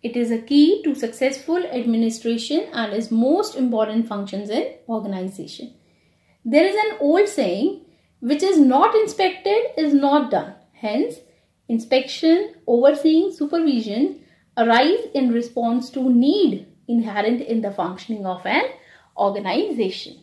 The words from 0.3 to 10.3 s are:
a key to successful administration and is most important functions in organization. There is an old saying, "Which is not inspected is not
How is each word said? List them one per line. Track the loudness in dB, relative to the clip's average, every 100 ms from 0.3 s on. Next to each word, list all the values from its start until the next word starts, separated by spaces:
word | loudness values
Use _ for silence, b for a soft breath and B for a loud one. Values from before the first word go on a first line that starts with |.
a | -4 2
key | 6 6 4
to | 0
successful | -4 -6 -2 -4 -2 -4 -4 -2 -4
administration | -2 0 0 -2 -4 -4 -2 -4 -4
and | -6 -4
is | -6 -2
most | 0 2 2 0 -2
important | -2 0 0 0 -2
functions | -6 -6 -8 -4 -4
in | -6 -10 -8 -8
organization. | -6 -8 -8 -10 -16 -16 -18 _ _ _ _ _ _ _ 0
There | 2 2
is | 0
an | -2 -2 2
old | 2 2 0
saying, | -2 0 -2 -4 b b b b -4
"Which | -2 2
is | 4 6
not | 6 4 4
inspected | 0 0 -2 0 -2 0 0 -2
is | 2 2
not | 4 2 0